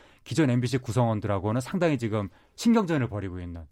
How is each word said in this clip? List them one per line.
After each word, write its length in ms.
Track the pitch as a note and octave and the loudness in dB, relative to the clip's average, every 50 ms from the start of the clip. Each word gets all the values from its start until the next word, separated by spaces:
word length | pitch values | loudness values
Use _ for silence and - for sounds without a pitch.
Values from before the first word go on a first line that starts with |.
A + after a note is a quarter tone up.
| - - - _ | -18 -20 -20 _
기존 260 | _ - A#2 D#3+ D#3 B2+ | _ -4 0 2 2 4
엠비씨 280 | A#2+ B2 A#2+ A#2+ C3 B2+ | 4 2 2 0 -2 -2
구성원들하고는 840 | - - G2+ B2+ A#2+ A2+ A2 G#2 A2 G2+ G2+ F#2+ E2+ G#2+ A2+ C3 | -2 -2 0 2 2 2 0 -2 0 -2 -2 0 0 0 -2 -2
상당히 380 | B2+ - - F#3 F3 E3 D3 A2+ | -4 -4 -2 0 2 2 2 0
지금 300 | A#2 G#2+ G#2+ G#2+ G2+ - _ _ _ _ _ | -2 -2 -2 -2 -4 -4 _ _ _ _ _
신경전을 540 | - - A#3 A3+ A#3 G3+ D#3+ E3 C#3 A#2+ G#2 | -2 2 4 4 4 4 2 0 0 0 -2
벌이고 320 | G2+ G#2 F#2+ F#2+ F2 F2+ | -2 -6 -6 -6 -8 -8
있는 220 | F2 E2+ E2+ E2+ D#2+ - | -10 -10 -10 -12 -14 -16